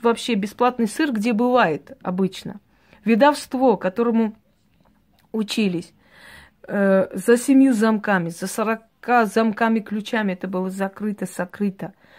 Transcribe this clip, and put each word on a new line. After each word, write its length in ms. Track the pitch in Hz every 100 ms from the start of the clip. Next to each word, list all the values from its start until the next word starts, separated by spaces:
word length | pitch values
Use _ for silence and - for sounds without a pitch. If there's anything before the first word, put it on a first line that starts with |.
вообще 320 | 233 226 -
бесплатный 540 | 220 202 - 247 247 226
сыр 240 | - 311
где 200 | 226 220
бывает 600 | 214 247 247 190 151 - -
обычно? 580 | - 185 190 - - 202 _ _ _ _
Ведовство, 720 | 208 226 285 294 - 254 262 185
которому 580 | 185 185 233 226 226 - _ _ _ _ _ _ _ _ _
учились, 640 | 220 208 - 208 170 - _ _ - - - - _ -
э, 400 | 208 196 190 -
за 220 | 190 185 240
семью 360 | 240 269 269
замками, 560 | 220 220 214 214 196 170
за 180 | 170 185
сорока 760 | - 196 220 _ _ - 240
замками 560 | 214 233 226 202 226 226
ключами 540 | 214 214 208 233 208
это 140 | 185 190
было 200 | 190 185
закрыто, 560 | 190 190 196 214 202
сокрыто. 680 | 190 - 180 - 208 190 180 - _